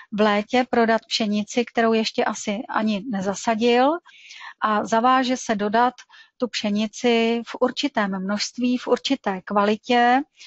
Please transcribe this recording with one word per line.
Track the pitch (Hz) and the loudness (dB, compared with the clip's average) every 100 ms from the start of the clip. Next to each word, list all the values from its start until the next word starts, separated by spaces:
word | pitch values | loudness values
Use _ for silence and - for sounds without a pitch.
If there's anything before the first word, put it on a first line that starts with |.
| - | -6
v | 202 | 0
létě | 214 208 208 247 254 | 2 2 0 0 2
prodat | 240 226 220 - | 2 2 0 -2
pšenici, | - 214 208 208 247 | -4 -2 -2 -2 -4
kterou | 233 - 226 | -2 0 2
ještě | 226 214 - | 2 0 -2
asi | 240 214 - 202 - | -2 -4 -6 -6 -4
ani | - 220 202 254 | -2 -2 -2 -4
nezasadil, | 196 190 190 - 220 240 240 269 339 - - - - - - | -4 -4 -4 -2 0 2 4 2 0 -6 -20 -20 -20 -20 -6
a | 214 214 | -2 -2
zaváže | 208 226 247 262 247 254 | 0 2 4 2 0 -2
se | - | -2
dodat | 208 208 226 247 - - - - _ | -2 0 2 2 -2 -14 -20 -20 _
tu | 240 | -6
pšenici | - 208 208 220 - 247 226 226 233 226 | -4 -2 -2 -2 -2 2 2 2 -2 -6
v | - | -2
určitém | 254 - 285 226 202 190 | -2 -2 -4 -2 -2 -2
množství, | 190 208 - - 247 247 | -4 -4 -6 -4 -2 -2
v | - | 0
určité | 247 - 269 208 185 | -2 0 -4 -2 -6
kvalitě, | - 208 202 220 - 240 240 262 302 _ | -2 0 2 0 2 4 4 4 0 _